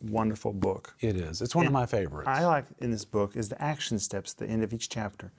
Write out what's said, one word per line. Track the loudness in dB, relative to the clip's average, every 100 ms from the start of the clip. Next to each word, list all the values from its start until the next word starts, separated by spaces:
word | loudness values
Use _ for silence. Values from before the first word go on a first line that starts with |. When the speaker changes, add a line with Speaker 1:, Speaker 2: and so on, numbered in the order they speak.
Speaker 1:
wonderful | -2 0 2 0 -2
book. | 0 0 0 -6 -2
Speaker 2:
It | 0 2
is. | -2 -4
It's | 0 4
one | 4
of |
Speaker 1:
And |
Speaker 2:
my | 4 2
favorites. | 0 0 -2 0
Speaker 1:
I | 4 4
like | 4 0 -4
in | -2
this | -2 0
book | 0 2 0
is | -4
the | -2
action | -2 -2 -2 -2
steps | 0 -4 -6
at | -6
the | -2
end | 0
of | 0
each | -2 -4
chapter. | -4 -6 -6 -14